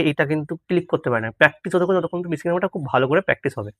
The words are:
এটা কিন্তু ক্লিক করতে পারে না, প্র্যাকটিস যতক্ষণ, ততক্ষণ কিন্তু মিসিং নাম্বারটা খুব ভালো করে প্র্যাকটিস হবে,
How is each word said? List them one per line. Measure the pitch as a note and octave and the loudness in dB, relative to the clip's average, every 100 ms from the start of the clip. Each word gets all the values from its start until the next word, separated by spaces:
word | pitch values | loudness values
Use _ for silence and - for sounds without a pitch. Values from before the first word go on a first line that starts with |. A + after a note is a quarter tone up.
| D#3 | 4
এটা | D3 D3 | 0 -2
কিন্তু | D#3 D3+ E3 | -2 -4 -10
ক্লিক | - F3+ F3 | -2 -2 0
করতে | D#3 D#3 | -4 0
পারে | A#2 | -2
না, | A2 | -2
প্র্যাকটিস | - D3+ - F3+ | 2 2 2 -2
যতক্ষণ, | F#3 F3+ F#3 | 0 2 0
ততক্ষণ | - F3 | 0 -6
কিন্তু | F3 | -6
মিসিং | F3 F3 | -4 -2
নাম্বারটা | F3 F#3 | -2 -2
খুব | F#3 C3+ | -4 -2
ভালো | B2+ C3 | 0 2
করে | D#3+ | 2
প্র্যাকটিস | - - - - | 0 -2 -2 -6
হবে, | G#2 - | -12 -12